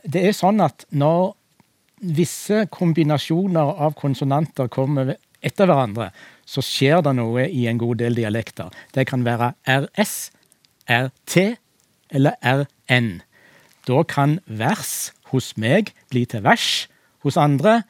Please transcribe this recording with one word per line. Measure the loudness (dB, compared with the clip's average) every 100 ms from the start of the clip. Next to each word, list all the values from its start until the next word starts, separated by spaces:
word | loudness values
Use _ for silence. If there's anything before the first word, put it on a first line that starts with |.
det | -2 0 0
er | 2
sånn | 2 2
at | 0 -2 -6
når | 0 2 2 0 -4 _ _ _ _ _ _
visse | -4 0 -2 -4 -2 -2 -2
kombinasjoner | -2 0 2 2 0 0 -2 0 0 0 0
av | -2 -2
konsonanter | -4 -2 0 0 -2 -4 -4
kommer | -2 -2 0 -2 -6 _ _
etter | -6 2 4
hverandre, | 4 2 -4 -8 -12 -20 -20
så | -10 -6
skjer | -4 0 2 4
det | 2 0
noe | 0 -2 -2
i | -2 -2
en | 0
god | -2 -2
del | -2 -2
dialekter. | -2 -4 -6 -10 -14 -16 -6
Det | -2 -2
kan | 0
være | -2 0 -2 -4
R | -2 0 0 -2
S, | -4 -4 -14 _ _ _ _ _ -2
R | 0 0 -8 -2
T | 0 2 -2 _ _ _ _ _
eller | 0 2 2
R | 0 0 -2 _ 0
N. | 2 2 -4 -14 _ _ _ _ _ -2
Da | 0 0
kan | 0 0 0 -4
vers | -4 -2 -2 -6 -10 -10 -14 -6
hos | -4 -4 -4
meg | 0 2 0 -8 _
bli | -4 -4
til | 0 2
vers, | 4 2 -4 -6 _ _ _
hos | -2 2
andre. | 4 4 4 2